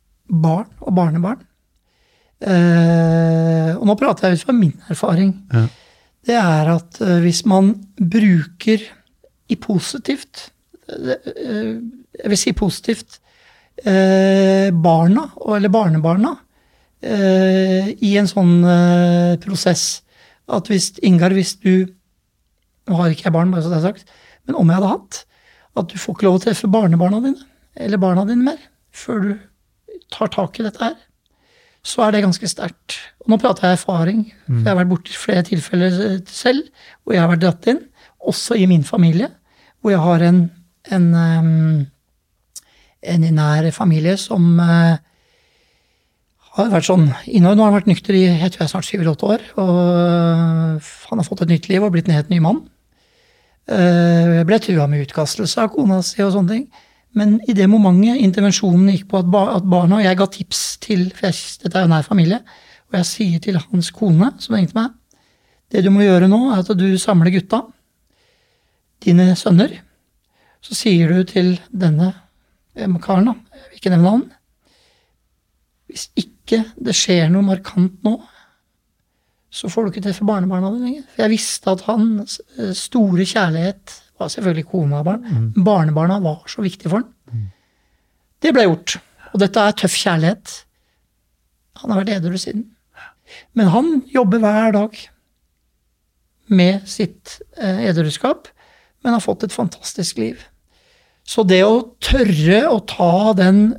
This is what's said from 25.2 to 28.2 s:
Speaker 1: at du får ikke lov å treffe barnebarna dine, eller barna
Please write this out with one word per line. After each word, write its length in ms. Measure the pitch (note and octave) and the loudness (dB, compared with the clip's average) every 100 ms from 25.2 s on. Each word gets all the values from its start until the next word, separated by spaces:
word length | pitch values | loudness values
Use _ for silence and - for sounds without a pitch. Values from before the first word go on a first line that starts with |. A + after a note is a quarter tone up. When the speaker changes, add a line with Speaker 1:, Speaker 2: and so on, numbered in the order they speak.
| - _ _ _ _ - | -20 _ _ _ _ -8
Speaker 1:
at 100 | E3+ | -8
du 80 | F#3+ | -10
får 180 | - E3+ | -12 -2
ikke 80 | |
lov 160 | G3 F#3 | 0 0
å 40 | |
treffe 260 | A3+ G3 G#3 | 0 -4 0
barnebarna 480 | A3 F#3 E3 F3+ G#3+ | 0 2 2 0 0
dine, 200 | C4+ C4+ - _ _ - | -2 -6 -12 _ _ -12
eller 200 | A3 G3+ | -6 -2
barna 260 | F#3+ F3+ | 0 0